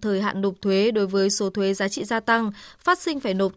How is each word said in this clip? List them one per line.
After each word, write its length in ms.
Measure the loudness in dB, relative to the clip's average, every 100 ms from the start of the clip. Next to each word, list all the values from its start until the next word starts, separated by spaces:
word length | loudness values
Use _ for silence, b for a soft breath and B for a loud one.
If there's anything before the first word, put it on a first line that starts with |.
thời 180 | -2 0
hạn 200 | 0 0
nộp 140 | -2 -2
thuế 280 | 0 2 2
đối 160 | 2 0
với 240 | 2 2
số 200 | 2 -2
thuế 240 | 0 0
giá 140 | 0 -2
trị 160 | -4
gia 160 | -4 -4
tăng 320 | 0 0 0 -6 B B
phát 200 | 0 0
sinh 220 | 0 -4
phải 140 | -2
nộp 180 | 0 0